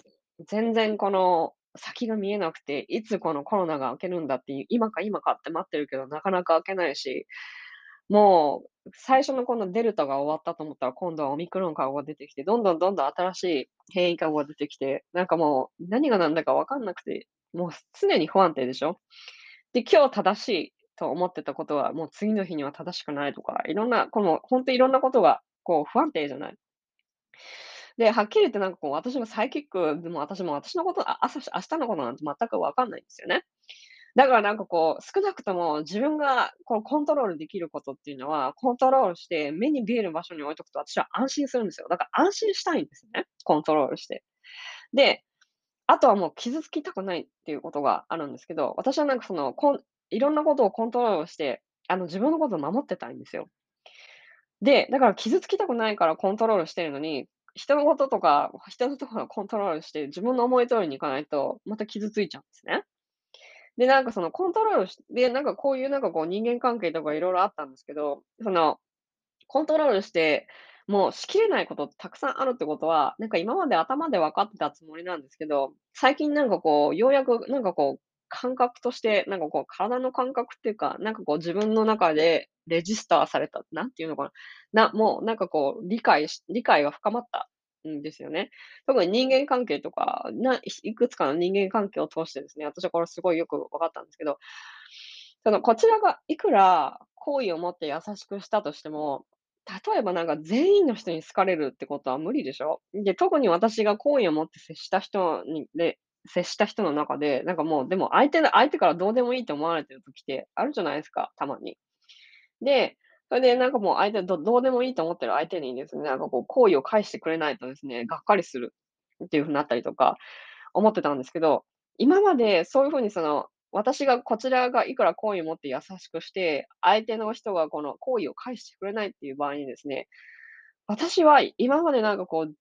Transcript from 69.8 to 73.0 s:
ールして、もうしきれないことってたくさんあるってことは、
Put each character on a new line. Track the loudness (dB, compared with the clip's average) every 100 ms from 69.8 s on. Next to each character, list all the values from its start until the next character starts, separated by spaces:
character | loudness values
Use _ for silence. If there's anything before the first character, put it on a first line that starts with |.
| 4
ー |
ル | 2
し | 0
て、 | 0 2 0 -4 -18 -20 -16 -2
も | 2 2
う |
し | 0 -2
き | 2
れ | 2
な | 2
い | -2
こ | -6
と | -8
っ |
て | -10
た | -18
く | -6
さ | -4
ん | -2
あ | -2
る |
っ | -2
て | -4
こ | -2
と | 2
は、 | 2